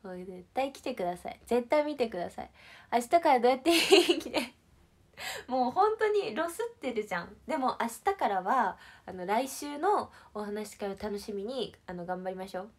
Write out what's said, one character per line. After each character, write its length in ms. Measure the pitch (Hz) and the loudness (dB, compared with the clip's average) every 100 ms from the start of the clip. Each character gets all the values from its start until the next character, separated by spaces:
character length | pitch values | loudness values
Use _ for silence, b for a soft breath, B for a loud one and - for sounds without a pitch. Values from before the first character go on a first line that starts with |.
も 80 | 196 | -12
う 60 | 180 | -12
絶 280 | 180 180 180 | -12 -14 -6
対 180 | - 277 | -2 -2
来 100 | 277 | -4
て 120 | 285 | -8
く 100 | 247 | -4
だ 140 | 180 175 | -4 -4
さ 120 | - | -10
い。 80 | - - | -14 0
絶 220 | 240 240 | 0 4
対 160 | 302 | 2
見 140 | 294 285 | 2 -2
て 100 | 226 | -4
く 100 | 185 | -4
だ 120 | 175 | -8
さ 140 | - | -10
い。 80 | - B B B B | -14 B B B B
明 60 | 240 | 0
日 100 | 240 | 4
か 100 | 339 | 4
ら 200 | 330 262 | 6 6
ど 80 | 233 | 6
う 40 | |
や 60 | 254 | 4
っ 40 | |
て 100 | 330 | 4
<laughs> 800 | 330 - 370 330 - 262 - - _ _ _ _ _ _ - B B - | 4 8 8 8 0 0 -4 -6 _ _ _ _ _ _ -14 B B -6
も 220 | 262 247 | -2 0
う 20 | |
本 260 | 349 427 440 | 4 2 4
当 100 | 427 | 2
に 280 | 415 - 220 | 0 -2 -4
ロ 140 | 339 | -4
ス 120 | 339 | -4
っ 140 | 466 - | -8 -6
て 140 | 269 | -4
る 120 | 226 208 | -4 -4
じ 100 | 180 | -6
ゃ 80 | |
ん。 120 | 175 - - | -6 -16 -6
で 100 | 285 | -2
も 200 | 254 - | 0 -2
明 60 | 233 | -6
日 160 | - - 392 | -2 -2 0
か 120 | 254 | 0
ら 140 | 196 | 0
は、 360 | 185 254 202 - B B - | 2 2 2 -2 B B -14
あ 60 | |
の、 120 | 185 180 | -10 -2
来 220 | 214 262 | 0 0
週 280 | - 294 294 | -6 -10 -2
の 340 | 359 381 208 B B | 2 2 -2 B B
お 100 | 208 | -10
話 340 | 208 208 208 - | -6 -6 -8 -8
会 120 | 202 | -8
を 60 | 196 | -6
楽 200 | 208 202 | -6 -8
し 120 | 202 | -8
み 120 | 202 | -8
に、 320 | 202 262 196 - - | -6 -6 -8 -10 -12
あ 60 | |
の、 120 | 180 175 | -10 -6
頑 180 | 185 | -6
張 60 | 185 | -6
り 60 | 185 | -8
ま 120 | 190 | -8
し 80 | 185 | -10
ょ 60 | |
う。 80 | 208 | -10